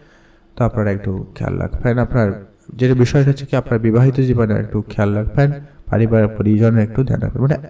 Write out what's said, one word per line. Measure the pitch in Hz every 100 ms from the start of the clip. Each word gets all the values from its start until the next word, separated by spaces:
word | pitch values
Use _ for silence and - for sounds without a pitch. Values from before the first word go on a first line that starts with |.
| _ _ _ _ _ -
তো |
আপনারা | 113 107 104
একটু | 98 101 95 -
খেয়াল | - - 92
রাখবেন। | 90 - 123 117
আপনার | 113 123 104 104 98 _ -
যেটা | 113 127
বিষয়টা | 127 123 147 139
হচ্ছে | 139 139
কি | 131
আপনার | - 120
বিবাহিত | 113 113 135 131
জীবনে | 131 120 110
একটু | 104 107 107
খেয়াল | - - 101
রাখবেন, | 101 107 110 143 143 147 - -
পারিবারিক | 104 113 113 107 107
পরিজনের | 104 107 113 113
একটু | 104 113
ধ্যান | 135 -
রাখবেন। | 101 -
মানে | 135 151 147